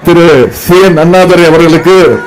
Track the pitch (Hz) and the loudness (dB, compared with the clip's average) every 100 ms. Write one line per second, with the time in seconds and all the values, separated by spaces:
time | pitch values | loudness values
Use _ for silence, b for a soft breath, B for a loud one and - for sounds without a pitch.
0 | 175 170 170 139 117 - - 175 190 160 | -2 0 2 0 -2 -6 -2 0 0 0
1 | 165 185 175 175 165 160 170 160 175 190 | 0 0 0 0 0 0 0 0 0 2
2 | 156 113 | 0 -2